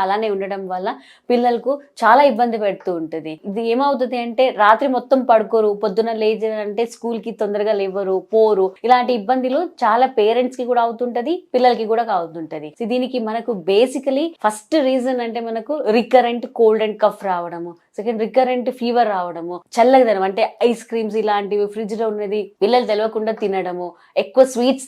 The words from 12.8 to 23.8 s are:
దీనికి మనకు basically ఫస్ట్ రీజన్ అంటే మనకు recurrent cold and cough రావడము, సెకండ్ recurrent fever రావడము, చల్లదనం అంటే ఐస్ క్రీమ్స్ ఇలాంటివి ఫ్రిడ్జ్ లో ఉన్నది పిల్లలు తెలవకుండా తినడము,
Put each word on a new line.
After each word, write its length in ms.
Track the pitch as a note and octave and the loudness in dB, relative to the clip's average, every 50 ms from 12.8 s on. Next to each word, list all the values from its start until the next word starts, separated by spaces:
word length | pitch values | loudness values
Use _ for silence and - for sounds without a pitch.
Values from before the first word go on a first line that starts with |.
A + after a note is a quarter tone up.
| A#3 G#3 A#3+ | -6 -4 -2
దీనికి 260 | B3+ B3+ B3+ C4 B3+ A3+ G#3+ | -2 -2 -2 -4 -4 -4 -4
మనకు 220 | A3+ A#3 A3+ A#3 A#3 F#3+ D#3+ E3 | -4 -4 -4 -6 -6 -4 -2 0
basically 540 | G3 G3+ B3 C4 C4 D4 C4 C#4+ C4 C4+ D#4 E4 E4 - - | 2 4 4 2 0 -4 -4 -2 -2 -2 -2 -4 -4 -2 -2
ఫస్ట్ 320 | G#3+ G#3+ - - _ - D#4+ C#4 C4 | -2 -2 -4 -4 _ 0 0 2 2
రీజన్ 320 | C4 C4 A#3+ B3+ C4 B3 A#3+ A3+ | 0 0 0 -2 -2 -4 -4 -6
అంటే 120 | A3 A#3+ A#3 A3+ | -6 -8 -8 -6
మనకు 260 | A3+ A3+ G#3+ - C#4+ D#4 C4 - G#3+ A#3+ | -8 -8 -6 -6 -6 -4 0 0 2 2
recurrent 480 | A3+ A3+ - B3+ C4 A#3+ A#3 A#3+ A3+ A#3+ - - | 2 4 4 4 4 2 0 -4 -8 -6 -2 2
cold 200 | A#3 A3 G#3+ A3 A3 G#3+ | 4 4 4 2 0 -2
and 100 | G#3 G#3+ G#3+ | 0 0 0
cough 180 | G#3 G3 G3+ - G3 | 0 0 -2 -4 -4
రావడము, 420 | F3+ F3 F3 F3 E3+ E3+ E3+ F3 E3+ - _ _ _ - | -4 -4 -4 -6 -8 -10 -12 -12 -14 -16 _ _ _ -8
సెకండ్ 220 | G3+ A3+ A#3 A3 A3 | -6 -6 -4 -4 -4
recurrent 440 | G#3 G#3+ C4 C4 B3 B3+ B3 A#3+ A#3+ B3 - | -2 2 2 2 2 0 -2 -2 -4 -6 -4
fever 260 | A3+ A#3+ A#3+ A#3+ A#3+ G#3+ G3+ | -4 0 2 2 2 2 0
రావడము, 420 | F#3 F3+ F3 E3+ E3+ E3 F3 F3+ F3 - _ - A#3 | -2 -4 -6 -8 -10 -10 -10 -10 -12 -14 _ 0 2
చల్లదనం 480 | A3+ B3 C4 C4 B3+ A3+ G#3 F#3+ F#3+ F#3+ | 6 6 8 8 6 6 4 2 0 -2
అంటే 60 | G3 G3 A3 - - - - A#3+ | 0 0 -2 -2 0 0 0 0
ఐస్ 160 | A#3 A3+ - - | 0 -2 -6 -8
క్రీమ్స్ 280 | A3+ A3+ A3 G#3+ G3+ A3 | -6 -4 -4 -4 -2 -2
ఇలాంటివి 440 | G#3 G#3+ G#3 G#3 G3+ G3 G3+ G#3 G#3 G3+ G3+ | 0 0 0 -2 -2 -2 -2 -2 -2 -2 -4
ఫ్రిడ్జ్ 220 | G#3+ A3+ G3 A3+ G#3+ | -6 -8 -8 -6 -4
లో 60 | A3+ A3 G#3+ | -4 -4 -4
ఉన్నది 260 | G#3 G#3 G3+ G3+ G#3+ G3 F#3+ - _ | -4 -4 -4 -4 -4 -6 -6 -4 _
పిల్లలు 240 | F#3+ G#3 A#3+ B3 A#3+ G3+ | 0 2 4 2 2 2
తెలవకుండా 420 | G#3+ G#3 A3 A3 A3 A3 G#3+ A3 A3 A3 | 0 0 -2 -2 -2 -2 -4 -4 -2 -2
తినడము, 460 | A3 G3+ F#3+ F#3+ F3+ F3+ F3+ F3+ | -2 -2 -2 -2 -4 -4 -6 -6